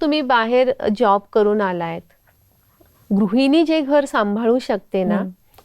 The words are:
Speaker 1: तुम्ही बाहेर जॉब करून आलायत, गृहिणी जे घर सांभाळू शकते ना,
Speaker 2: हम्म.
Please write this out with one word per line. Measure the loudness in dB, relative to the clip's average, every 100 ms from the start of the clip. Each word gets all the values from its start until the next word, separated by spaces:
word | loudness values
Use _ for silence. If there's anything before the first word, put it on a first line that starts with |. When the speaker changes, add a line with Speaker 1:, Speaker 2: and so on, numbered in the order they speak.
Speaker 1:
तुम्ही | -2 -2
बाहेर | 0 0 2 2 0 0 -4 0
जॉब | 2 2 0
करून | 0 2 0
आलायत, | -2 -4 -6 -10 -14 _ _ _ _ _ _ _ _ _ -4
गृहिणी | 0 0 2 2 2
जे | 2 0
घर | 0 0
सांभाळू | 0 -2 -2 0 0 0
शकते | -2 -6 -4 -4
ना, | -2 -2
Speaker 2:
हम्म. | -4 -12 _ _